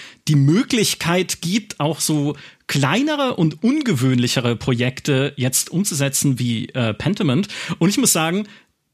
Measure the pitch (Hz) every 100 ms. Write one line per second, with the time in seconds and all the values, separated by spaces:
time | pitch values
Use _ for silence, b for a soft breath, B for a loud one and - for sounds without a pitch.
0 | B B - 151 139 185 269 240 196 -
1 | 165 180 185 - 165 220 208 - 151 151
2 | - 151 143 143 B B - 147 135 196
3 | 302 294 262 - 165 - 226 302 254 139
4 | 131 123 123 135 120 113 - 120 123 -
5 | - 135 143 - 123 - - 170 202 151
6 | 139 - 147 123 120 113 - - 113 104
7 | - 202 170 127 196 B B B 170 202
8 | 233 175 160 190 208 B B _ _